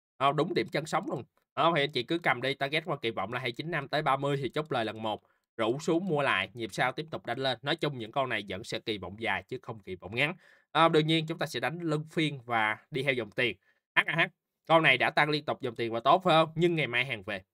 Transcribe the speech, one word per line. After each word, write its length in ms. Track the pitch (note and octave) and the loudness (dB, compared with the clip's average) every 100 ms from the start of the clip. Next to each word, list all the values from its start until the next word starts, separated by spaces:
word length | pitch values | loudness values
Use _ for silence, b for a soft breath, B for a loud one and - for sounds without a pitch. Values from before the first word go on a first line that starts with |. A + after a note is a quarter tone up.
| _ - | _ 0
Không, 180 | C#3 D3 | 2 2
đúng 180 | D#3+ | 0
điểm 140 | F4 - | 0 -2
chân 140 | D3+ D#3 | -4 -2
sống 240 | E3 G3 | -4 -4
luôn. 140 | D#3 - _ _ - | -8 -10 _ _ 0
Không, 180 | D#3+ | 2
thì 80 | E3 | 2
anh 100 | C#3+ | 0
chị 100 | C3+ | -2
cứ 160 | A#2+ E3 | -2 0
cầm 240 | - B2 | 0 0
đi, 120 | C3 | -2
target 300 | C#3 C#3 D#3 | -2 -2 -2
qua 120 | D#3+ C#3+ | -2 -4
kỳ 80 | A#2 | -4
vọng 220 | G2+ G2 | -4 -4
là 80 | B2 | -4
hai 120 | B2+ | -6
chín 180 | A#2+ D3+ | -6 -6
năm 180 | D#3+ C3 | -6 -4
tới 140 | D3+ | -2
ba 140 | D#3 C3+ | 0 0
mươi 220 | C#3 C#3 | 0 -2
thì 60 | C3 | -2
chốt 240 | - D#3 | -4 -2
lời 120 | C3 | -2
lần 180 | A2 G#2+ | -2 -4
một. 200 | A2 G#2 - _ _ - | -4 -6 -8 _ _ -2
Rủ 220 | A2 C3+ | 0 0
xuống 300 | E3+ E3 F#3+ | 0 0 2
mua 140 | D3+ | 0
lại, 280 | C3+ G2 G2 | 2 2 0
nhịp 160 | B2 A2 | -6 -8
sau 200 | - C3 | 0 -2
tiếp 140 | C3 D3+ | -2 -8
tục 160 | C3 - | -8 -6
đánh 120 | A#2+ | -4
lên. 200 | C3 A#2+ | -2 -2
Nói 140 | C#3 D3+ | -2 -2
chung 220 | D3+ C3 | -2 -4
những 140 | A2 | -4
con 160 | C#3 B2+ | -2 -2
này 160 | A2 G2+ | -2 -4
vẫn 160 | F#2+ | -8
sẽ 140 | A#2 A2+ | -6 -6
kỳ 200 | - G#2 | -4 -6
vọng 180 | F2+ G2+ | -6 -6
dài 240 | G#2+ F#2+ | -2 -2
chứ 160 | - B2+ | -4 -10
không 200 | - A2 | -10 -14
kỳ 120 | G2 | -12
vọng 200 | F#2 F2+ | -12 -6
ngắn. 200 | A#2 D3 F#3 b b b | -2 -2 -2 b b b
À, 160 | D3 E3 | 2 4
đương 180 | D#3+ D#3 | 4 4
nhiên 200 | E3 D#3+ | 2 0
chúng 120 | D#3+ | -4
ta 80 | D#3 | -6
sẽ 140 | A#2+ | -4
đánh 180 | B2 E3+ | -4 -4
lưng 260 | E3+ D3+ D3+ | -2 -2 -2
phiên 280 | - D#3 C#3 | -2 -2 -2
và 340 | A#2+ A#2 G#2+ G#2+ _ | -2 2 2 0 _
đi 120 | C3+ | -2
theo 100 | C#3 | 0
dòng 180 | C3 G#2 | 0 -2
tiền. 260 | - B2 - _ _ _ | 0 0 -2 _ _ _
H 60 | - A#3 | 0 0
A 80 | D#3 | 0
H, 40 | F3+ - _ _ - | -2 -4 _ _ 2
con 160 | E3 | 6
này 160 | D#3 B2+ | 6 6
đã 120 | A#2 | 4
tăng 200 | - D3+ | 2 2
liên 140 | D3+ | 0
tục 160 | - A#2 | -2 -4
dòng 140 | B2 | -4
tiền 180 | A#2 A#2 | -4 -4
và 80 | A2+ | 0
tốt 220 | C3+ F3+ | 4 4
phải 80 | F#3 | 6
không? 160 | D#3+ D#3+ | 4 4
Nhưng 220 | D#3+ F3 E3 | 2 2 2
ngày 100 | B2+ | 0
mai 180 | A#2+ | 0
hàng 180 | C3 A2+ | -2 -4
về. 200 | G2 G2 - | -6 -8 -8